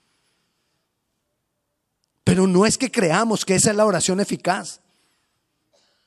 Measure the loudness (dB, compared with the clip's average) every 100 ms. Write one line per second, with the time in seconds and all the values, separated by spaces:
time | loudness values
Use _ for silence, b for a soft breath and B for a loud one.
0 | _ _ _ _ _ _ _ _ _ _
1 | _ _ _ _ _ _ _ _ _ _
2 | _ _ 0 2 2 4 2 0 -4 -2
3 | 0 0 0 -2 -2 0 0 2 0 0
4 | -2 -2 -4 -6 -4 -4 -6 -18 _ _
5 | _ _ _ _ _ _ _ _ _ _